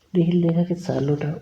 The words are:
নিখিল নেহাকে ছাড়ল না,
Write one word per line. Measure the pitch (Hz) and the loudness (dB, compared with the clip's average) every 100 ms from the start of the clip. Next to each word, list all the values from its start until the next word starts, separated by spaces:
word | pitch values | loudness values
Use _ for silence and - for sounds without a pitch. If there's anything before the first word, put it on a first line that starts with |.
| _ | _
নিখিল | 185 165 175 170 | 0 2 2 2
নেহাকে | 170 175 175 | 2 0 -2
ছাড়ল | - 131 139 | -2 -2 0
না, | 147 147 160 | 0 -2 -8